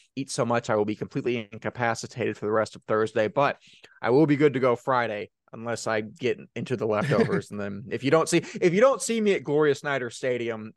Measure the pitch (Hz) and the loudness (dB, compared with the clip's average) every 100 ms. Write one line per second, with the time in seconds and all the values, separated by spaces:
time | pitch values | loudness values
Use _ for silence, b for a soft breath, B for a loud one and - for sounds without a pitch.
0 | b - 139 - 117 117 113 107 104 107 | b -10 -6 -2 0 0 2 2 0 -2
1 | 101 143 127 120 104 110 107 - 117 113 | -6 -6 -4 -4 -6 -10 -8 -2 -2 -2
2 | - - 107 107 104 110 107 - - 110 | -6 -4 -4 -4 -2 0 -2 -6 -2 0
3 | 110 117 110 139 139 - B B B B | 0 0 0 2 0 -2 B B B B
4 | - 127 156 143 151 127 127 117 - 127 | 2 4 6 6 4 4 2 2 0 0
5 | 117 104 104 _ _ 113 117 113 120 110 | 0 -4 -10 _ _ -12 -8 -6 -2 -2
6 | 107 - 120 - 67 - 135 120 110 107 | -4 -4 -2 -2 -6 -10 -6 -2 0 0
7 | 131 - 226 - - 104 101 98 101 117 | 2 2 2 -2 -6 -8 -8 -10 -8 -4
8 | 135 160 156 170 B B 180 180 262 240 | 2 2 4 0 B B 2 6 4 4
9 | - 226 208 180 135 147 151 135 147 135 | -2 0 2 0 0 2 2 2 -2 -4
10 | 123 - 131 123 117 110 107 | -4 -4 -2 -2 -4 -6 -10